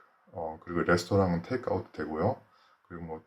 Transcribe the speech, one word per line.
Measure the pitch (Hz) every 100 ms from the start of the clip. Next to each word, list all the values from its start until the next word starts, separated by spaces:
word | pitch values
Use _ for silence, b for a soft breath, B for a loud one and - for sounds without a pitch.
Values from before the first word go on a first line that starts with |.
| - _ _
어, | 87 80 80
그리고 | - 85
레스토랑은 | 80 87 - 98 92 85
테이크아웃 | - 127 - 95 -
되고요. | - 76 78 98 135 b b b b -
그리고 | 87
뭐 | 82 80